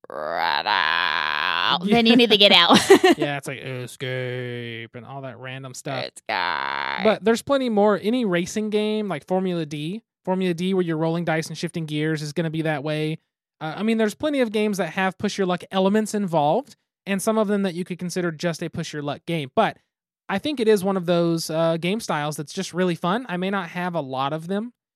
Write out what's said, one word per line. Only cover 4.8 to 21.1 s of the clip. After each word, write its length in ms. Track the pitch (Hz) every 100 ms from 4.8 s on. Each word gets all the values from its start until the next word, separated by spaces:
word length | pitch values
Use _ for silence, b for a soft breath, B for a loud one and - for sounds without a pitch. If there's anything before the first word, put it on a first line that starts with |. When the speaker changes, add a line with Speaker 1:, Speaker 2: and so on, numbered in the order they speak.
| 113
Speaker 2:
and 120 | 123 110
all 160 | 139
that 160 | 135 113
random 360 | 131 131 135
stuff. 300 | 127 156 135
Speaker 1:
Escape. 1000 | 67 - - 104 87 76 69 69 67 67
Speaker 2:
But 200 | 208 196
there's 180 | 196 233
plenty 260 | - 277 254
more. 300 | 208 214 196
Any 220 | 202 254
racing 460 | 220 175 175 220 214
game, 380 | 208 214 214 208
like 180 | 151 -
Formula 380 | 185 190 175
D, 380 | 151 151 156 214 _ _
Formula 300 | - 185 185
D 200 | 170 185
where 80 | 190
you're 120 | 175 156
rolling 280 | 165 165
dice 240 | 170 160 160
and 80 | 160
shifting 300 | 170 175 156
gears 340 | 151 156 156
is 120 | 151
gonna 180 | 160 160
be 120 | 160
that 200 | 160 151
way. 360 | 151 151 156 160 _ _ _ _
Uh, 140 | 156 165
I 40 |
mean, 160 | 214 226
there's 160 | 220
plenty 260 | - 302 277
of 120 | 233
games 260 | 214 214 190
that 120 | 165
have 280 | 196 190 -
push 200 | 208 -
your 80 | 185
luck 180 | 180 -
elements 440 | 190 190 214 214
involved, 640 | 208 196 160 147 196 285 - _ _ -
and 160 | 196
some 160 | 220 220
of 100 | 208
them 140 | 208
that 120 | 196
you 100 | 165
could 140 | 185 175
consider 320 | 180 185 175
just 320 | 156 175 160
a 60 | 165
push 240 | 175 160
your 100 | 151
luck 220 | 147 120 -
game. 240 | 165 135 -
But 220 | 185 - _ _ _ _ -
I 100 | 196
think 220 | 302 262
it 80 | 220
is 160 | 208
one 120 | 190 190
of 100 |
those, 440 | 170